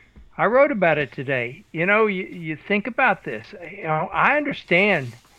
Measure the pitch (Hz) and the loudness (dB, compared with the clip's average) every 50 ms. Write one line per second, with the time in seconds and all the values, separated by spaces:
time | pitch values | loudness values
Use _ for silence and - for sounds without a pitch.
0 | _ _ _ - - - _ - 160 190 233 262 285 302 285 208 180 165 151 147 | _ _ _ -20 -20 -14 _ -2 0 4 4 4 4 4 4 2 2 2 2 2
1 | 143 123 - - 135 131 139 127 117 120 135 - - _ - 160 170 190 208 220 | 0 -4 -6 -8 -4 -2 -2 -2 -2 -4 -8 -14 -18 _ -4 -2 0 2 4 4
2 | 220 214 196 185 202 - - 180 165 156 156 143 - - 202 208 196 254 233 - | 2 2 0 -4 -6 -8 -10 -10 -8 -8 -8 -8 -4 -2 -2 -2 -2 -4 -2 0
3 | 262 233 196 - - 156 120 107 110 - - 202 175 156 196 196 - 160 156 156 | 2 2 0 0 -4 -8 -10 -10 -10 -14 -18 -18 -16 -16 -14 -10 -4 -4 -2 -2
4 | 180 - - 160 165 220 269 302 294 277 277 - - - 175 175 202 214 190 151 | -2 -2 0 2 2 2 2 0 -2 -4 -8 -10 -2 0 2 2 4 2 2 0
5 | 131 120 113 - _ _ _ | -2 -6 -12 -16 _ _ _